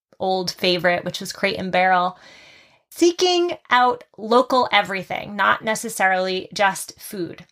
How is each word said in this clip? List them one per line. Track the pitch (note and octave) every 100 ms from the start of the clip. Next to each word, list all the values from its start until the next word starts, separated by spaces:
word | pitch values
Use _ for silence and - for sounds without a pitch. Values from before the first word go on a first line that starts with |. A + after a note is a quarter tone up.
| _ -
old | F#3+ F#3+ F3+
favorite, | - F#3 F3+ F3 F3
which | F3+ -
was | F#3
Crate | - G3 F#3+
and | F#3+
Barrel. | F3+ F#3 F3+ F3+ - - - - - _ _ _
Seeking | - F4 E4+ F#4 F4 F4 - -
out | B3 B3 B3 - -
local | G#3+ A#3+ C4+ B3+ -
everything, | G#3 G3 F#3+ F3 F#3 - G3+
not | G3+ G#3
necessarily | A3 G#3+ A3+ - F#3+ F#3 F#3 F#3 -
just | F3 G3 F#3 - -
food. | - G3+ E3+ - -